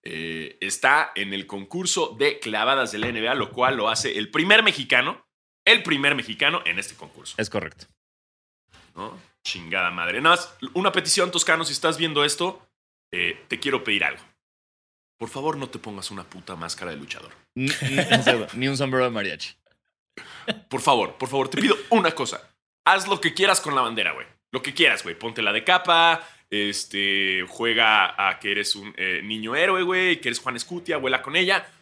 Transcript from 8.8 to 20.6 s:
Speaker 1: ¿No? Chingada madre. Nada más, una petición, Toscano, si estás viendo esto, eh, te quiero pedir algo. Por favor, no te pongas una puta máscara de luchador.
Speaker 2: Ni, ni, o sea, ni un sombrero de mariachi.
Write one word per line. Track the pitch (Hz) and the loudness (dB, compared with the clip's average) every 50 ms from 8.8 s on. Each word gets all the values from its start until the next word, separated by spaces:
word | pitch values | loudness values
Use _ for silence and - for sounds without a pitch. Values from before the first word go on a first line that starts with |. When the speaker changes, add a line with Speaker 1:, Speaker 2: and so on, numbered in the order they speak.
| _ _ _ | _ _ _
Speaker 1:
¿No? | 82 98 113 180 185 175 _ _ _ _ | -14 -14 -14 -14 -16 -20 _ _ _ _
Chingada | - - 92 85 80 87 95 90 87 | -10 -8 -8 -8 -6 -2 0 0 -2
madre. | 87 90 85 87 92 117 | -2 -2 -4 -2 -2 2
Nada | 143 160 175 | 4 4 4
más, | 170 - - - _ - 131 - | 4 2 -8 -12 _ -14 -6 -4
una | 180 190 196 | 0 0 2
petición, | - 190 - 165 - 196 180 180 | 0 0 0 2 2 2 2 0
Toscano, | - 175 - - 160 165 165 | 2 0 2 2 2 2 0
si | 147 139 | -4 -4
estás | 131 - 160 156 | 0 0 0 0
viendo | 143 165 160 151 147 147 | 2 -2 0 2 2 2
esto, | 151 151 - 175 185 185 - _ _ _ _ _ _ _ _ _ _ - | 2 2 0 -2 -4 -4 -8 _ _ _ _ _ _ _ _ _ _ -4
eh, | 90 90 90 85 - - | -2 -2 -2 -4 -6 -8
te | _ - 117 | _ -8 -4
quiero | - 139 131 127 - | -2 -2 -2 -2 0
pedir | 113 104 98 82 | 0 0 2 0
algo. | 71 67 - - _ _ _ _ _ _ _ _ _ _ _ _ _ _ _ _ _ _ _ | -2 -4 -6 -16 _ _ _ _ _ _ _ _ _ _ _ _ _ _ _ _ _ _ _
Por | 117 110 | -12 -10
favor, | - 139 139 156 151 | -8 -4 -4 -4 -4
no | 143 135 127 | -4 -8 -10
te | - 117 | -10 -12
pongas | - 110 104 98 90 - | -12 -12 -12 -10 -10 -10
una | 101 98 85 | -10 -10 -14
puta | - - 92 82 - 95 | -14 -18 -20 -14 -14 -12
máscara | 82 82 82 - - 95 90 | -10 -8 -10 -8 -8 -8 -10
de | 78 | -10
luchador. | 73 71 69 - - - - - _ _ _ _ | -10 -12 -14 -14 -14 -14 -20 -20 _ _ _ _
Speaker 2:
Ni, | 123 131 131 120 - 143 131 | -4 -2 -2 -2 0 -2 0
ni, | 135 160 | 2 0
o | 170 - - 131 - | 2 4 2 4 4
sea, | - - 117 110 - - | 4 2 2 0 -4 -6
ni | 120 127 | -2 -2
un | 135 139 | 0 0
sombrero | 123 143 131 131 131 127 | 0 -2 0 2 2 2
de | 123 | 2
mariachi. | 113 110 101 95 78 78 - - - _ _ _ _ _ _ _ _ _ _ _ _ - - - - - - - 214 - | 0 -2 -4 -4 -6 -8 -10 -14 -14 _ _ _ _ _ _ _ _ _ _ _ _ -20 -20 -18 -18 -12 -8 -8 -8 -8